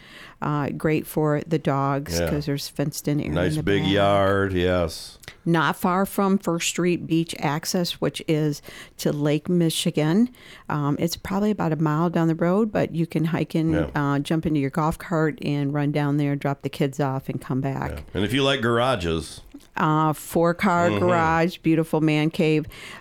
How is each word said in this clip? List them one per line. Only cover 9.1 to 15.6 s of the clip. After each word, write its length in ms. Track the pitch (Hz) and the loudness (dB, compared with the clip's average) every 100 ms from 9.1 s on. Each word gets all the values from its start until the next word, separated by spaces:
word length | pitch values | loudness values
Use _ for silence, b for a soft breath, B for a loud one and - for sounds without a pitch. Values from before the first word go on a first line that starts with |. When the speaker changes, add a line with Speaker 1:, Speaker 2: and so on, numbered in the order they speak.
Speaker 1:
Lake 360 | 147 147 151 - | 0 0 0 2
Michigan. 840 | 180 165 - 180 160 151 180 247 B B B B | 2 2 0 -2 0 2 2 2 B B B B
Um, 280 | 151 143 147 | -2 0 0
it's 180 | 170 - | -2 -4
probably 340 | - 190 208 | -4 -2 0
about 220 | 202 175 | 0 0
a 40 | 156 | 0
mile 340 | 156 151 175 | 0 2 0
down 180 | 165 165 | 2 2
the 60 | |
road, 360 | 160 170 190 226 | 2 2 2 2
but 240 | 180 147 | 0 0
you 120 | 165 160 | -2 -2
can 200 | 156 160 | 0 0
hike 280 | 160 156 | 0 0
in, 180 | 165 160 | 0 2
Speaker 2:
Yeah. 140 | 160 147 | 2 0
Speaker 1:
uh, 240 | 151 143 143 | 0 0 0
jump 260 | 143 160 160 | 0 -2 0
into 140 | 151 | 0
your 100 | 135 | 0
golf 280 | 170 156 170 | 0 -2 -2
cart 400 | - 165 156 - | -2 0 0 0
and 300 | - 143 | -2 -2